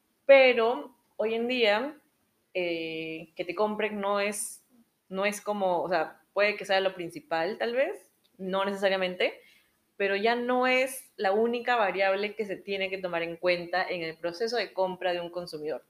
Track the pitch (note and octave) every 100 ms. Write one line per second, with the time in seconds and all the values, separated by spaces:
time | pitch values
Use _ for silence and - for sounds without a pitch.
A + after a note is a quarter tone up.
0 | _ _ - C4+ C4 A#3 A3+ C4+ C#4+ -
1 | _ - G#3+ A3+ A#3+ B3+ A3 G#3 C#4 D#4
2 | _ _ _ _ _ F3+ F3 E3 E3 D#3+
3 | D#3+ D#3+ E3+ - F3 F3 G#3+ G#3 G#3 G#3
4 | G3 G3+ G3+ G#3 - - _ _ _ _
5 | _ F#3+ G3+ G#3 - G#3 F#3+ F3 D#3 F3
6 | D#3 - _ - G#3 G3+ G3 F#3+ F#3+ F#3
7 | E3+ D3+ - E3 E3+ A3+ A3+ A#3+ D#4 -
8 | - _ _ - F#3 F#3+ G3 G3 G3 F#3+
9 | F#3 F3+ B3+ - - _ _ _ _ -
10 | G3 G3 A3 A#3+ A#3+ B3+ B3+ B3+ C4+ C4
11 | - - G3 G3+ A#3 A#3+ A#3 A#3+ G3 F#3
12 | G3 G3 G#3 G#3 G3+ E3+ - G3 F#3+ F#3+
13 | F#3 E3+ E3+ E3 F3+ F3 E3+ F3+ F#3 F3+
14 | D#3+ D#3+ E3+ E3+ A3+ A#3 F#3+ - F#3+ F3+
15 | F#3 F3 F3 F3 F3 D#3 D3+ B2+